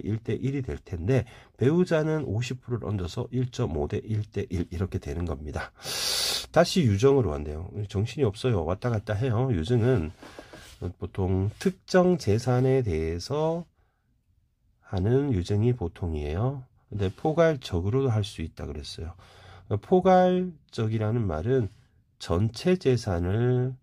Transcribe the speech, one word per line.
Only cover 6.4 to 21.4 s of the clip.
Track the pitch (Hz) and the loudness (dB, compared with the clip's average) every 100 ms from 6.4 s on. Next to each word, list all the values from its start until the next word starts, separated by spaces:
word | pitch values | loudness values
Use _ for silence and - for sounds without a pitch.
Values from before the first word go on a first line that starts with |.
| - | 0
다시 | 156 170 190 | 2 4 4
유정으로 | 127 98 135 139 95 | 4 6 6 6 4
왔네요. | 73 76 76 85 104 104 | -2 -6 -8 -10 -8 -4
정신이 | 92 113 151 | -2 -2 0
없어요. | 117 - 127 101 78 | -2 0 -2 0 -2
왔다 | 95 123 | -2 -2
갔다 | 110 - | -4 -2
해요. | 104 135 107 131 | -2 0 0 0
유정은 | 90 78 123 120 117 78 - - - - - - - 90 - | 0 2 2 4 2 0 -8 -20 -20 -20 -20 -20 -10 -10 -8
보통 | 92 - 92 95 101 - | -10 -2 0 2 0 0
특정 | 196 - - 185 180 180 | -4 -4 0 4 4 2
재산에 | - 110 127 123 131 131 | 2 0 2 2 4 2
대해서 | 107 80 80 85 - 147 156 170 170 _ _ _ _ _ _ _ _ _ _ _ | 2 -2 -2 -4 -4 -2 -2 -4 -8 _ _ _ _ _ _ _ _ _ _ _
하는 | - 95 101 131 143 | -8 -2 2 2 2
유정이 | 95 87 104 120 | 0 0 2 2
보통이에요. | 123 85 - 87 76 73 85 127 143 - _ - | 0 -4 -6 -4 -4 -2 -2 -2 -4 -12 _ -12
근데 | 101 95 | -4 -4
포괄적으로도 | - 160 151 165 139 - 87 95 131 135 | -2 -2 2 2 2 -2 -2 0 0 2
할 | 107 | 0
수 | 98 - | -2 -6
있다 | 80 - 76 | -10 -8 -10
그랬어요. | 71 71 - 82 - - - - - - 104 | -10 -12 -12 -12 -14 -20 -20 -20 -20 -6 -6
포괄적이라는 | - 185 185 185 185 185 185 160 _ - 110 110 107 120 98 | 2 4 6 6 6 2 -2 -8 _ -4 -2 0 0 0 0
말은 | 78 | -2